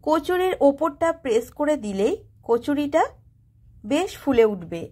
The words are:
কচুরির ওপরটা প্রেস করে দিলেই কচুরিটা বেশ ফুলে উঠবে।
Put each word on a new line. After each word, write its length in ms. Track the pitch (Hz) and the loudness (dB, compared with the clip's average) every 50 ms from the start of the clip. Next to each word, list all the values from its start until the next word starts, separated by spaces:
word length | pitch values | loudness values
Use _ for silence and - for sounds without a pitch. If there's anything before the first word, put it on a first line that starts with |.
| - | 0
কচুরির 520 | 302 311 330 302 - 370 359 370 370 359 - | 0 0 0 0 0 0 0 2 0 0 4
ওপরটা 480 | - 285 277 277 311 330 320 - 330 330 330 330 | 2 2 4 2 -4 -4 -2 0 -2 -2 -2 -2
প্রেস 240 | - 269 220 226 240 - | -4 0 0 0 -2 -2
করে 240 | - - 294 294 302 | -6 -4 -2 0 0
দিলেই 360 | - 208 208 196 190 196 247 381 - - - _ _ - | -2 -2 -6 -4 0 0 0 -2 -4 -8 -20 _ _ -2
কচুরিটা 600 | - 233 240 240 - 294 277 294 285 285 320 403 571 - - _ - _ _ _ _ _ _ _ - - - - | -2 -2 -2 0 -2 -2 -2 -2 0 2 2 0 0 -2 -16 _ -20 _ _ _ _ _ _ _ -20 -20 -20 -6
বেশ 260 | 208 269 311 370 415 - | -2 -2 -2 -2 -2 -6
ফুলে 280 | - - 285 262 233 226 | -8 -2 0 4 4 4
উঠবে। 360 | 214 208 185 170 165 170 170 165 - | 4 2 -4 -10 -10 -10 -10 -10 -12